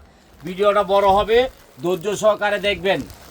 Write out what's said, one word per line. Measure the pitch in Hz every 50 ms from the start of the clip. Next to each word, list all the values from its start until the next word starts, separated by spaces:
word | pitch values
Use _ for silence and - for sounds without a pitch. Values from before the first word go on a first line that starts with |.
| - - _ _ _ _ _ -
ভিডিওটা | - 165 185 175 202 208 202 208 202 180 196
বড় | 202 202 196 190 202
হবে, | 208 196 226 240 254 262 - - - - - - 131
ধৈর্য | 170 185 175 160 208 202 175
সহকারে | 196 214 208 208 208 208 202 202 185 202
দেখবেন, | 202 170 170 202 180 151 123 - - - - -